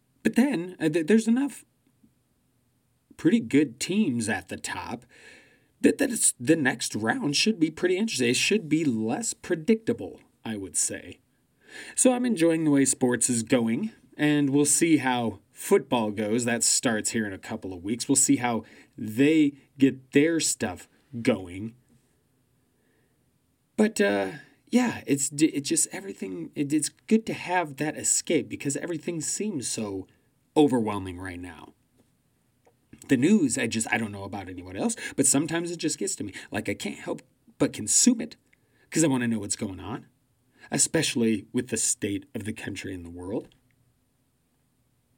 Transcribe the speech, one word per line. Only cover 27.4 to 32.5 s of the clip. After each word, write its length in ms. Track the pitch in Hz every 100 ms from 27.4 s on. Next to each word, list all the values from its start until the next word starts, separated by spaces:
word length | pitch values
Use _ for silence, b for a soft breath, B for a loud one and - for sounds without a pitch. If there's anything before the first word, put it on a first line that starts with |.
| 170 180 160 135
that 200 | 151 -
escape 520 | 107 - - - 104
because 280 | - 143 139
everything 440 | 170 165 - 170
seems 480 | 143 - 214 170 113
so 380 | - 107 95 - _ _ _ _ -
overwhelming 600 | 147 127 110 104 95 87
right 220 | 95 87
now. 320 | 90 80 - _ _ _ _ _ _ _ _